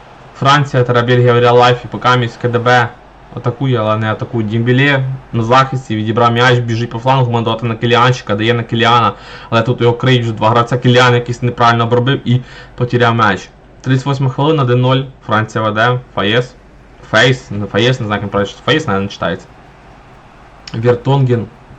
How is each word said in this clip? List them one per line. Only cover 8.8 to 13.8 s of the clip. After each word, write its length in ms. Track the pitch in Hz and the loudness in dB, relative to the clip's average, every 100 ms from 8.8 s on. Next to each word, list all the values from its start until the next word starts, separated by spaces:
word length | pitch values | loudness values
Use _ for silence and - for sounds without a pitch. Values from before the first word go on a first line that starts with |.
| 113 120 110 - - - - | 2 2 2 -2 -14 -18 -4
але 120 | 113 | -2
тут 200 | 113 123 | 0 0
його 120 | 120 | 0
криють 280 | 120 127 127 | 0 2 0
вже 120 | 117 | 0
два 160 | 104 107 | -2 0
гравця, 280 | 117 117 131 | 2 0 0
Кіліан 360 | 127 123 127 | 2 4 4
якийсь 280 | 120 120 120 | 2 -2 -4
неправильно 420 | 123 - 117 117 | -4 0 2 2
обробив 440 | 113 123 123 139 - | 0 0 0 -2 0
і 120 | 123 - - - - | -2 -2 -18 -16 -8
потеряв 400 | 123 120 117 117 | -2 0 2 2
м'яч. 340 | 107 92 - - - - | 2 0 -6 -20 -20 -10